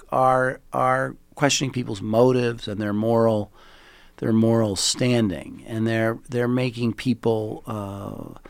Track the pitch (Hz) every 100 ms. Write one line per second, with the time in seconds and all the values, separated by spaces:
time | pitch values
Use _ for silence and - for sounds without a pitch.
0 | - 131 131 127 127 127 - 131 127 131
1 | 131 - - - 143 - 135 123 117 104
2 | 107 110 127 127 120 117 107 101 104 104
3 | 113 117 113 107 101 - - - - -
4 | - - 123 110 113 113 107 95 - -
5 | 123 120 107 78 - - - 113 113 113
6 | 113 113 - 123 120 123 127 117 120 107
7 | 127 113 117 110 107 - - 110 98 101
8 | 101 - - -